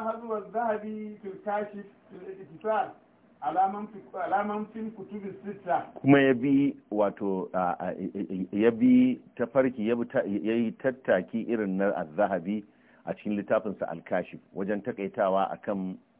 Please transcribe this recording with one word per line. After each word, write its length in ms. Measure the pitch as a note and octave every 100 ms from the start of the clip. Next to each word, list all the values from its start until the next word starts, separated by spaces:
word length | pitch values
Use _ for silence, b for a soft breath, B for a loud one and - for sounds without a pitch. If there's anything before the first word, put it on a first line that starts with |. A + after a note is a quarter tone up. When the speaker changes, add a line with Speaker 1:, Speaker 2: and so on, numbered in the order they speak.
| A3
Speaker 1:
هذو 300 | A3+ A#3 G#3
الذهبي 800 | F3+ G#3+ A#3 G#3+ G#3+ G#3+ G#3+ G#3
في 60 | G3
الكاشف 560 | F#3+ G#3 G#3 G#3 G3+ G3+ - -
في 80 | F#3
الاتصال 640 | F#3+ F#3+ F#3+ D#3+ G#3+ G#3+ F#3 - _ _ _ -
على 240 | D3 E3+ F#3+
من 120 | G#3 G#3+
في، 120 | F#3+ - F#3+
على 280 | E3+ F#3+ G#3
من 180 | G#3 G#3+
في 140 | A3
الكتب 420 | A3 G#3 F#3+ G#3 G3
الستة. 560 | - G3 G3+ F3+ E3+ - -
Speaker 2:
Kuma 200 | C3+ C#3
ya 120 | C3+
bi 380 | B2 C#3 C#3 C#3 - -
wato, 580 | G#2 G2+ F#2+ G2+ F#2+ -
a, 220 | F#2 F2+ -
a, 140 | F2+ - F#2 G2 - F#2 -
ya 200 | G2+ A2+
bi 480 | A2+ B2+ B2+ B2+ B2 - -
tafarki, 520 | A#2+ C#3 C3+ C3 G#2+
ya 80 | A#2+
bi 100 | A#2+
ta-, 160 | C3
ya 300 | G2 G#2 F#2+ A2+
yi 160 | A2+
tattaki 720 | - C3 B2 - G2 F2+ A#2 G2+
irin 260 | A2+ G2+ F#2+
na 140 | G2 E2
Az-Zahabi 640 | D#2+ D#2 F#2 F#2+ E2+ G#2+ - b b b -
a 80 |
cikin 220 | - G#2 G2+
littafinsa 480 | G2 A2 A2 F#2 -
Al-Kashif 480 | E2 - F#2 F2 - _ D#2+
wajen 260 | G2 G#2
takaitawa 720 | B2 A2+ G2 A#2 G2 F#2+ F#2+
akan 460 | F#2 - G2 F#2 F2+ _